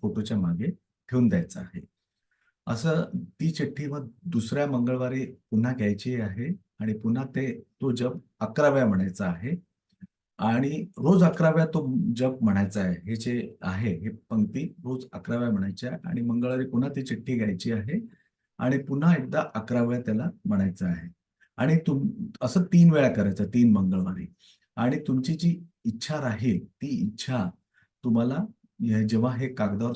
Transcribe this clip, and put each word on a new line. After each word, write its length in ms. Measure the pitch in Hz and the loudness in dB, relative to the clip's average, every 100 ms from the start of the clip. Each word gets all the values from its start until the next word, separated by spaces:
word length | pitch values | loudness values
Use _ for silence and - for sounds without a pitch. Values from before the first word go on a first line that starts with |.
फोटोच्या 360 | 104 107 104 110 | -4 -2 -2 0
मागे 340 | 87 85 127 - _ _ - | 0 0 -2 -6 _ _ -4
ठेवून 180 | 127 117 | 2 4
द्यायचं 320 | 90 85 - | 4 -2 -8
आहे. 220 | - - - _ _ _ _ _ _ _ - | -14 -14 -18 _ _ _ _ _ _ _ -6
असं 360 | 113 160 160 - 123 | -2 0 0 0 -4
ती 360 | - - 160 | -8 -4 -2
चिठ्ठी 360 | 156 143 135 147 | -2 -4 -4 -6
मग 220 | 143 120 - - | -6 -10 -12 -4
दुसऱ्या 420 | 117 107 143 143 | -2 0 0 0
मंगळवारी 580 | 131 120 127 127 131 123 | 0 0 0 -2 -4 -6
पुन्हा 480 | - - 110 120 | -10 -2 0 0
घ्यायची 420 | 131 104 101 127 123 | 0 0 0 -2 -4
आहे 400 | 107 95 139 196 _ - | -4 -4 -6 -6 _ -6
आणि 140 | - | -4
पुन्हा 300 | - 117 123 | -2 0 -2
ते, 380 | 135 - 131 - - - | -2 -4 -4 -6 -12 -6
तो 100 | 135 | -2
जप 220 | 117 120 - - - | 0 -2 -4 -12 -8
अकरा 300 | 110 147 147 | -6 2 4
वेळा 160 | 135 120 | 6 4
म्हणायचा 400 | 95 95 - 92 | 2 0 -2 -4
आहे 300 | 85 117 175 - _ _ _ - _ _ - | -4 -4 -6 -8 _ _ _ -20 _ _ -4
आणि 480 | 110 117 139 151 - - | 0 2 0 -2 -8 -2
रोज 260 | 131 175 | 4 6
अकरा 260 | 170 - 160 | 6 6 4
वेळा 160 | 165 156 | 4 2
तो 300 | 160 135 127 104 117 | 0 0 0 0 0
जप 220 | 131 127 | 0 2
म्हणायचा 400 | 110 98 98 104 | 2 2 2 0
आहे. 280 | 92 85 98 | -2 -2 -4
हे 60 | 113 | -6
जे 400 | 123 120 - - | -2 -4 -4 -8
आहे, 340 | 92 92 110 85 | -6 -2 -2 -2
हे 140 | 107 | -6
पंक्ती 640 | - - 110 104 131 - - | -10 -2 0 0 0 -6 -8
रोज 220 | 123 131 - | -8 -8 -8
अकरा 260 | - - 120 | -12 -4 -2
वेळा 140 | 120 | 0
म्हणायच्या 460 | 101 98 101 123 170 - | 0 -2 -4 -8 -8 -6
आणि 160 | 127 | -4
मंगळवारी 440 | 120 117 123 127 131 | 0 0 0 -2 -2
पुन्हा 240 | 120 139 | 0 -2
ती 120 | 139 | -2
चिठ्ठी 340 | 127 113 - 120 | -6 -6 -4 -2
घ्यायची 360 | 104 90 120 | 0 -2 -2
आहे 360 | 113 104 196 226 - _ _ _ - | -4 -2 -4 -6 -14 _ _ _ -4
आणि 200 | 123 135 | 0 0
पुन्हा 360 | 135 139 165 | -2 2 4
एकदा 300 | 160 127 147 151 110 | 4 2 -2 -2 -4
अकरा 280 | 107 120 | -2 0
वेळा 180 | 120 123 | 0 0
त्याला 280 | 120 107 165 - - | -2 -2 -2 -4 -2
म्हणायचं 400 | 101 95 90 90 | 0 0 0 -2
आहे. 240 | 82 - - _ _ _ - | -4 -8 -18 _ _ _ -2
आणि 200 | 139 160 160 | 2 2 2
तुम-, 360 | 139 208 - - - | 0 0 -4 -10 -4
असं 220 | 127 185 | 0 0
तीन 280 | 180 175 170 | 4 8 8
वेळा 220 | 151 127 | 8 4
करायचं, 320 | 107 98 95 95 | 2 0 0 0
तीन 260 | 120 117 | 4 6
मंगळवारी. 600 | 101 92 95 92 92 90 _ _ _ _ - | 6 4 0 -2 -4 -10 _ _ _ _ -2
आणि 240 | 123 151 139 | 0 0 0
तुमची 260 | 127 127 | -2 0
जी 320 | 160 170 170 - _ 117 | 0 2 0 -4 _ -6
इच्छा 360 | 113 - 156 | -6 -4 -4
राहील, 440 | 131 104 123 90 - | -2 -2 0 0 -2
ती 220 | - 143 | -10 -6
इच्छा 600 | 123 101 107 - 127 90 - _ _ _ _ | -2 -2 -4 -4 -2 -4 -6 _ _ _ _
तुम्हाला 340 | 127 113 120 147 220 - _ - | 0 2 2 0 -4 -8 _ -4
हे, 260 | 120 110 110 | 0 2 2
जेव्हा 280 | 113 123 120 | 2 0 0
हे 120 | 131 | -4
कागदावर 460 | - 104 101 117 | -2 -2 -2 -4